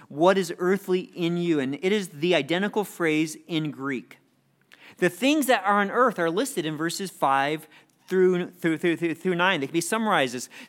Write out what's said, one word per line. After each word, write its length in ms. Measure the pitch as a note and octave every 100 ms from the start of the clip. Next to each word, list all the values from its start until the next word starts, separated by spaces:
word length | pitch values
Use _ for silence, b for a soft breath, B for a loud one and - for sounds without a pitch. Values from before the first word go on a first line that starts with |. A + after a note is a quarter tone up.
| B
what 280 | C#3 F3 G3
is 160 | E3+ -
earthly 400 | F3+ F#3+ F#3 F#3
in 380 | - E3 E3+ F3
you. 220 | F3 D3+
And 140 | C3 C#3+
it 100 | F#3+
is 180 | G#3+ F3
the 260 | D3 F3 E3
identical 480 | C#3 F3 G3+ G#3+
phrase 520 | G3 - E3 D#3 D#3 D#3 -
in 240 | D#3+ D3+
Greek. 480 | B2 C3+ B2 - - _ _ _ _ _ B B -
The 120 | F3
things 380 | - C4+ D#4 B3+
that 160 | A3+ F#3+
are 160 | G3+
on 80 | G3
earth 300 | A#3 B3+ F3+
are 100 | E3
listed 380 | F3 C4+ - D#3
in 100 | D#3
verses 320 | E3 E3 F#3+
five 580 | - C#3+ C#3 C#3 D#3 - b b _ -
through, 440 | F#3 F#3 F3+ F3+
through, 260 | - E3+ D3+
through, 200 | F3 D#3+
through, 180 | E3+ D3+
through 200 | F#3 F3
nine. 240 | F3+ F3
They 60 | C3+
can 80 |
be 80 | E3
summarized 540 | E3 A3+ A3 F3 C3 B2
as 140 | - B